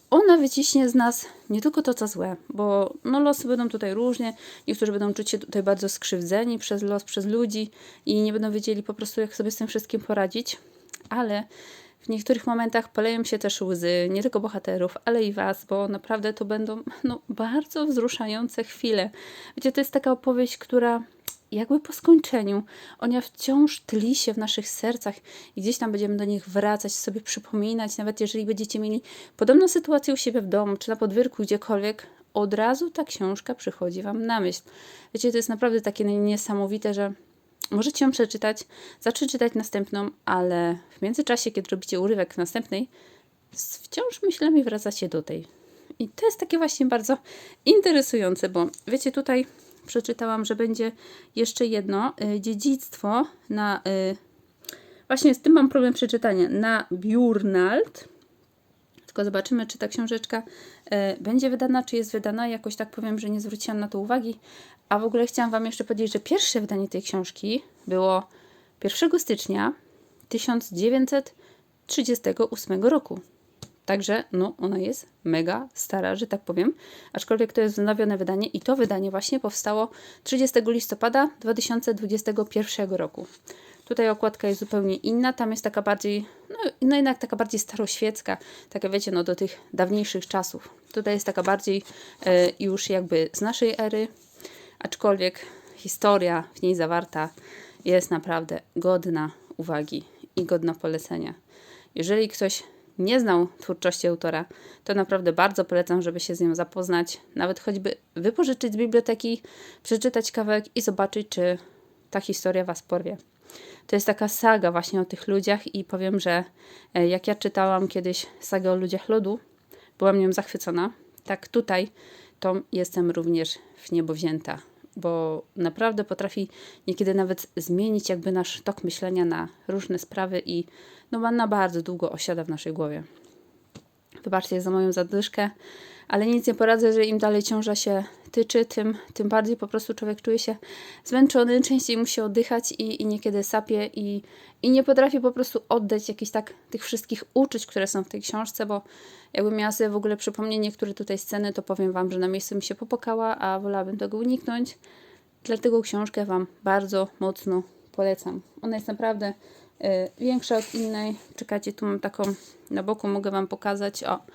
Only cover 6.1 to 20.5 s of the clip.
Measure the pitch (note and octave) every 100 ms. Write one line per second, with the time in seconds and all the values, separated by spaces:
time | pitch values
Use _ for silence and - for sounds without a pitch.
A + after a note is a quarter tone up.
6.1 | F#3 E3+ G3 A#3 A#3 - G3+ G3+ G3+ -
7.1 | - G3 A3+ A#3+ G#3+ G#3+ - - - -
8.1 | G#3 G#3+ G#3+ G#3+ G#3+ G#3+ G#3 G#3+ G#3 G#3+
9.1 | - G#3+ - G#3+ G#3+ A3 A3 G#3+ A3 -
10.1 | G#3 F#3+ A3 A#3+ - - - _ - -
11.1 | A3 A#3+ G#3 A3 - - - - _ -
12.1 | A3 G#3 B3 - A#3 A3+ A3+ A3+ - A3
13.1 | A3+ A3+ G#3+ G#3 - F#3 F3 F3 F3 F3
14.1 | F#3+ A3+ A3 G#3 G3+ - F#3 F3+ - -
15.1 | A#3 G#3+ G3+ G3 G3 - G3 G3+ G3 -
16.1 | A3 G#3 G#3+ G3+ G#3+ A3 A3 - - B3+
17.1 | A#3+ _ - A3+ C4+ D4+ D#4+ D4+ B3+ A#3
18.1 | - A3 G#3+ A#3+ - A3+ - A#3 G#3+ F#3
19.1 | - - - - - C4 C4 C4+ C#4 C4+
20.1 | B3+ - B3 B3